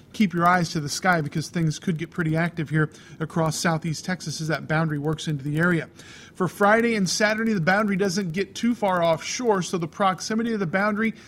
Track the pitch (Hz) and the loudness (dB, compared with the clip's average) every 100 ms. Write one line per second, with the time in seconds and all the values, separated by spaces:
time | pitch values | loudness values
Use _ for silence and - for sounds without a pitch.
0 | - - 202 170 175 180 165 165 143 - | -6 0 0 4 4 4 2 -2 -4 0
1 | 190 170 143 160 - 175 160 - - 156 | 2 2 0 -4 -4 0 0 0 -4 -4
2 | 165 - 160 160 170 - 143 156 151 - | -4 -4 0 0 0 -2 0 0 0 -4
3 | - 151 156 170 160 160 180 160 170 147 | -16 -10 -4 -2 0 0 0 0 -2 -6
4 | - 185 160 - 156 143 139 156 160 147 | -6 -6 -6 -6 -4 -4 0 0 0 -2
5 | 151 156 165 147 143 151 175 170 - - | -2 -4 -4 -4 -2 0 2 2 -2 -12
6 | - - - - 180 - 202 226 233 220 | -20 -20 -12 -4 -4 2 4 4 4 2
7 | 180 - 214 220 226 208 156 202 214 190 | 0 0 0 0 0 0 2 2 2 0
8 | 202 175 185 170 190 - 233 233 202 180 | 0 0 -2 -4 -6 -2 -2 0 0 2
9 | 170 160 - - 247 190 165 185 165 - | 2 2 -2 -2 2 2 0 -4 -4 0
10 | 190 175 - 220 233 214 180 190 208 208 | 0 0 -2 -2 -2 -2 -2 0 0 0
11 | 220 - | -2 -4